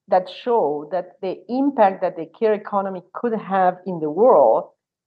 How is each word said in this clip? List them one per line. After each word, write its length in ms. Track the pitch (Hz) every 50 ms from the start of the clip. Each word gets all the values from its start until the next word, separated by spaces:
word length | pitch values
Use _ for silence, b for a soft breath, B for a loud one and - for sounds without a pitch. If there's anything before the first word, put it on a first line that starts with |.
| _ -
that 200 | 196 185 180 -
show 600 | - - - 247 233 226 175 143 147 147 151 -
that 220 | 190 180 185 - - _
the 120 | 190 185 165 - - -
impact 520 | 240 262 277 285 269 247 214 190 190 190 190
that 120 | 175 180
the 120 | 170 156 160 _
care 160 | - 226 214 214
economy 480 | 208 208 - 208 196 196 190 190 180 170 _ -
could 200 | - - 240 220
have 420 | 202 170 175 196 190 185 180 180 180 -
in 120 | 190 180 165
the 100 | 156 151
world, 600 | 151 180 226 262 214 156 135 110 120 160 - - _ _ _ _ _ _ _